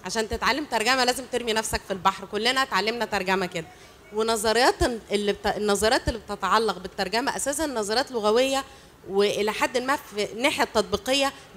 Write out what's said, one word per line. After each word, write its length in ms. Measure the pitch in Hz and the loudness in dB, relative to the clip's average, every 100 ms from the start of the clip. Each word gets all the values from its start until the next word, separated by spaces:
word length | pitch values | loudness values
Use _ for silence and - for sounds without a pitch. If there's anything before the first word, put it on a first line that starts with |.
| 185 | -6
عشان 240 | 226 220 | -4 -2
تتعلم 360 | 226 196 262 302 | 0 0 0 0
ترجمة 380 | 233 214 262 | 0 2 4
لازم 200 | 247 247 247 | 2 0 -2
ترمي 220 | 240 240 | -4 0
نفسك 280 | 220 220 226 - | -2 -2 -4 -6
في 60 | |
البحر، 320 | 196 175 190 190 | -2 0 -2 -4
كلنا 380 | 208 226 269 | -2 0 2
اتعلمنا 420 | 262 196 208 233 220 | 0 0 0 -2 -2
ترجمة 400 | 208 185 190 180 | -2 0 0 0
كده. 200 | 170 160 - - - - | -6 -10 -14 -20 -20 -10
ونظريات 640 | 208 226 226 220 220 277 - 262 226 - | -2 0 0 2 4 4 4 2 0 -4
اللي 220 | 202 202 | -2 0
بت-، 140 | 196 208 - | -2 -2 -2
النظريات 500 | 208 202 214 262 - | 0 2 4 2 0
اللي 120 | 233 | -6
بتتعلق 580 | - 202 190 208 220 180 | -6 -6 2 2 2 -2
بالترجمة 580 | 185 - 190 214 262 196 | -6 -6 -2 -2 -2 -2
أساسًا 320 | 269 294 311 | -2 -2 -2
نظريات 440 | 240 202 220 277 | -2 -2 0 -2
لغوية، 520 | 247 208 226 262 269 269 - - - - | 0 2 4 4 0 -4 -12 -20 -20 -4
وإلى 420 | 196 208 - 208 | 2 2 2 -2
حد 260 | 208 294 247 | 0 0 0
ما 180 | 254 294 | 0 -2
في 360 | - 202 202 | -4 -6 -6
الناحية 320 | 196 269 294 | -2 0 0
التطبيقية 720 | 294 226 196 202 - 277 269 - - | 0 0 0 -2 0 0 0 -2 -14